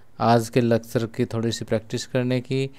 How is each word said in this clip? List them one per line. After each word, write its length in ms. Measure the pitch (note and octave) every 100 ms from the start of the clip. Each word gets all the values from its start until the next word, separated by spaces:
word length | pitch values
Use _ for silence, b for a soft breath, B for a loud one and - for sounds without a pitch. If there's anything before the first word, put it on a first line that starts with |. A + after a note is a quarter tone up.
| b -
आज 260 | A2+ A#2+ A2+
के 120 | C3
लेक्चर 440 | A#2 A2+ A2+ B2 A2+
की 160 | -
थोड़ी 260 | A#2+ A2+ A2+
सी 120 | A2
प्रैक्टिस 400 | - A2+ - B2 -
करने 340 | C3 B2 B2+
की। 300 | A#2+ C3 C3+